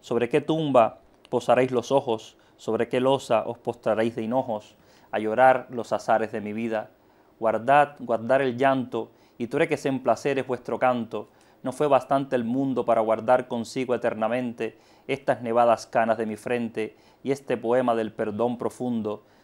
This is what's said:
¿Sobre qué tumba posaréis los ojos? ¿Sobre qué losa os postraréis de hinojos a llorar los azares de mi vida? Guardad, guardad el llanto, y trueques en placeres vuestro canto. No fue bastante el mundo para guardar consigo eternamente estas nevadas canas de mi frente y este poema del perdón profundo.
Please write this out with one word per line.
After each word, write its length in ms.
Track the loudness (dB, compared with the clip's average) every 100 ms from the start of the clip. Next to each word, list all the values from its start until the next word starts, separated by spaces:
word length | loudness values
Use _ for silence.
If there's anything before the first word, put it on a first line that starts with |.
¿Sobre 300 | -2 -2 2
qué 100 | 0
tumba 600 | 0 -2 4 4 4 0 _ _ -4
posaréis 440 | -4 4 4 4
los 200 | 0 2
ojos? 460 | 0 2 -4 -4 _ _ _
¿Sobre 320 | -4 -2 0
qué 120 | 2
losa 420 | 2 0 2 0 0
os 120 | -8
postraréis 580 | -8 -6 -2 0 0 -2
de 60 |
hinojos 560 | -4 -2 -2 -8 -10 _ _ _ _
a 80 | -4
llorar 480 | -2 4 6 6 0
los 240 | -10 -4
azares 400 | -4 0 0 0
de 80 | -6
mi 140 | -8
vida? 380 | -6 -4 -4 -6 _ _ _ _ _
Guardad, 580 | -2 0 4 4 4 -2
guardad 420 | -4 -4 2 2
el 160 | 2 0
llanto, 540 | 0 0 -2 -6 -8 _ _ _
y 120 | -6
trueques 360 | -2 0 0
en 180 | -2 -2
placeres 440 | 0 0 0 -2 -2
vuestro 320 | -6 -4 0
canto. 500 | 0 0 -4 -10 -12 _ _ _
No 100 | -10
fue 140 | -2 2
bastante 480 | 2 2 -2 0
el 100 | -2
mundo 400 | -2 -2 0 -2
para 180 | 2 2
guardar 440 | 2 0 2 2 2
consigo 480 | -6 -6 -6 -2
eternamente 840 | 0 -2 -2 -2 -2 -4 -6 -8 -8 _ _ -8
estas 340 | -6 -2 -4
nevadas 440 | 0 2 4 4 2
canas 320 | 0 2 0
de 80 | -2
mi 100 | -6
frente 600 | -4 -4 -4 -6 -8 -8 _ _
y 100 | -6
este 240 | -6 -4 -4
poema 380 | 2 2 2
del 180 | 0 -2
perdón 460 | -4 -6 -2 -2 -2
profundo. 680 | -6 -6 -4 -2 -4 -8 _ _